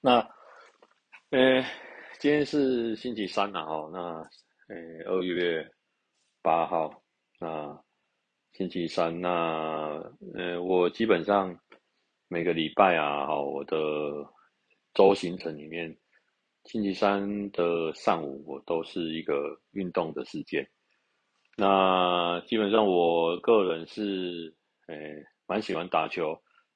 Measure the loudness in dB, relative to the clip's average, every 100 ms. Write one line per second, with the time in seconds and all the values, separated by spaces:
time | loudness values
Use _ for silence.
0 | 4 4 4 -10 -20 -20 -20 _ _ _
1 | _ -20 -2 4 4 4 0 -10 -16 -18
2 | -20 -2 2 2 2 2 2 2 -2 -4
3 | -6 -6 -4 -2 -2 -2 -4 -6 -6 -8
4 | -8 -8 -12 _ _ _ -16 -14 -14 -12
5 | -2 -2 0 0 0 0 -4 _ _ _
6 | _ _ _ _ 2 2 2 -2 -4 -8
7 | _ _ _ -12 -8 -8 -8 -14 _ _
8 | _ _ _ _ _ -8 -6 -4 -4 -2
9 | -2 -2 -2 0 0 -2 -4 -4 -4 -6
10 | -10 -16 -14 -8 -6 -4 2 4 4 2
11 | 2 4 4 2 2 -6 _ -20 _ _
12 | _ _ -8 -2 0 0 0 4 6 6
13 | 0 -2 -2 -2 -4 -6 -4 -2 -2 -2
14 | -4 -6 -12 _ _ _ _ _ _ 4
15 | 6 6 -2 -6 -8 -10 -10 -8 -10 -12
16 | _ _ _ _ _ _ -10 -4 -2 2
17 | 2 2 -2 -4 -6 0 0 2 -2 -2
18 | 0 0 -2 -10 -12 -12 -4 -4 -4 -6
19 | -6 -6 -2 -2 -2 -10 _ -8 -4 -2
20 | -2 -6 -10 -10 -6 -6 -6 _ _ _
21 | _ _ _ _ _ 0 4 6 6 4
22 | 4 2 0 -2 -2 0 4 4 4 4
23 | 4 4 2 0 4 4 4 -2 -6 -6
24 | -4 -4 -6 -8 -12 _ _ _ -16 -12
25 | -12 -14 -18 _ -4 -4 -2 -4 0 0
26 | 0 -2 -4 -6 _ _ _